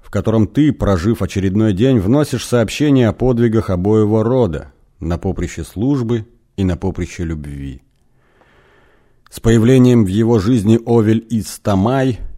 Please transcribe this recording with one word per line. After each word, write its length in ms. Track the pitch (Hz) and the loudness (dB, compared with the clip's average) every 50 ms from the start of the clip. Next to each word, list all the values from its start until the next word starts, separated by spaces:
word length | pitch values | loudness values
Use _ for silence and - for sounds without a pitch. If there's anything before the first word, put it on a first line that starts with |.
в 80 | _ - | _ -6
котором 380 | - 104 - 113 107 113 104 | -8 -4 -2 0 0 0 0
ты, 240 | 92 - 143 151 147 | 0 2 2 2 2
прожив 500 | - - 104 101 98 87 82 113 113 - | 0 0 0 0 0 0 0 -2 -2 -2
очередной 520 | 98 82 - 101 92 98 92 107 110 110 98 | -4 -4 -4 -2 -2 0 0 2 0 0 2
день, 260 | 87 117 135 131 113 | 2 2 2 2 2
вносишь 460 | 87 95 131 147 151 - - 113 - | 2 2 2 0 0 -2 -4 -8 -4
сообщение 640 | - 123 120 110 98 - - 147 151 139 131 120 110 | -2 0 0 0 -2 -2 -2 0 2 4 4 2 2
о 40 | 98 | 0
подвигах 560 | - 117 127 127 117 120 117 107 113 101 - | 0 -2 0 2 2 0 2 2 0 -2 -2
обоего 540 | 95 87 90 104 110 110 107 104 110 110 107 | -4 -2 0 2 2 2 2 2 0 0 0
рода, 480 | 113 131 131 120 92 76 67 - - _ _ _ _ _ _ | 0 0 0 0 0 -2 -8 -10 -14 _ _ _ _ _ _
на 160 | - 85 87 | -6 -6 -6
поприще 480 | 80 - 95 85 78 87 82 - - 78 | -4 -4 -6 -6 -4 -8 -8 -8 -12 -14
службы 600 | - - 92 110 135 147 131 120 110 120 113 110 - _ _ _ _ _ | -12 -8 -4 -2 -2 0 -2 0 -2 -2 -4 -4 -10 _ _ _ _ _
и 80 | - 98 | -2 -2
на 140 | 92 87 | -2 -2
поприще 480 | 82 - 95 85 - 90 82 - - 87 | -2 -4 -6 -6 -6 -8 -10 -8 -8 -8
любви. 560 | 82 82 76 71 71 71 69 69 67 65 62 _ _ _ _ _ _ _ _ _ _ _ _ _ _ _ _ _ _ _ _ _ _ _ _ _ _ _ _ _ _ - | -6 -6 -8 -10 -12 -12 -12 -12 -12 -14 -16 _ _ _ _ _ _ _ _ _ _ _ _ _ _ _ _ _ _ _ _ _ _ _ _ _ _ _ _ _ _ -20
С 60 | - | -2
появлением 680 | - 113 113 117 110 120 131 131 127 123 123 120 107 | 0 2 4 4 4 4 6 6 6 6 6 4 2
в 40 | 90 | 2
его 280 | 92 107 113 113 120 | 0 0 0 2 2
жизни 420 | 110 90 110 131 117 92 107 113 117 - | 0 2 2 0 0 2 2 2 2 2
Овель 400 | 120 117 117 107 104 110 113 113 | 0 0 2 2 2 0 0 -2
и 140 | - 120 110 | -4 -4 -4
Стамай 800 | 90 - - - _ 107 101 95 95 117 131 135 131 135 117 - - - - | -4 -6 -14 -8 _ -2 0 0 0 0 0 0 0 -2 -2 -4 -8 -12 -12